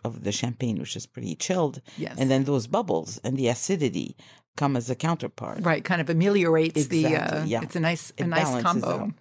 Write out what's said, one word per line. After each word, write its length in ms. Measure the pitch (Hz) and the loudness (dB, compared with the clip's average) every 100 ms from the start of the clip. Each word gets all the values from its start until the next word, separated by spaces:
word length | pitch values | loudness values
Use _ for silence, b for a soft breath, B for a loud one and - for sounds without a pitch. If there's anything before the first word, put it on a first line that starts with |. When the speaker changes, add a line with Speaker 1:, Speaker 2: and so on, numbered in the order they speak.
Speaker 1:
of 200 | 117 117 101 | -8 -4 -4
the 80 | |
champagne, 440 | 104 120 117 123 92 | -2 -4 -2 -2 -2
which 200 | - - | -4 -10
is 80 | - | -12
pretty 300 | - 110 80 | -10 -10 -8
chilled, 440 | - 185 147 123 B B | -2 0 0 -2 B B
Speaker 2:
Yes. 200 | - 131 | -10 -2
Speaker 1:
and 100 | 135 | 2
then 140 | 135 | 2
those 240 | 139 139 117 | 4 0 0
bubbles 500 | 202 185 82 - 110 | -2 0 -2 -2 -8
and 140 | 123 135 | -4 0
the 100 | 120 | 0
acidity 680 | 123 - 185 135 87 - - B B _ - | 0 0 0 0 -2 -8 -12 B B _ -2
come 180 | 143 127 | 0 0
as 140 | 117 | -2
a 60 | 123 | -2
counterpart. 680 | 160 165 127 - - 214 | 0 -2 -4 -8 -10 -2
Speaker 2:
Right, 220 | 170 156 - | 0 0 0
kind 160 | 175 | -2
of 80 | 156 | 2
ameliorates 760 | 165 196 202 170 160 165 151 131 | 4 4 4 6 4 4 2 2
the, 180 | 165 156 | 2 4
Speaker 1:
Exactly, 320 | 151 - 156 | 2 0 -2
Speaker 2:
uh, 60 | 160 | -2
Speaker 1:
yeah. 160 | 113 | -2
Speaker 2:
it's 140 | - 175 | -2 0
a 20 | |
nice, 320 | 160 170 - - | 0 0 -6 -4
Speaker 1:
It 60 | |
Speaker 2:
a 40 | 170 | 0
nice 160 | 165 | 2
Speaker 1:
balances 400 | 147 123 175 175 | 2 2 2 2
Speaker 2:
combo. 200 | - - 208 | 0 -2 -4
Speaker 1:
out. 60 | - | -8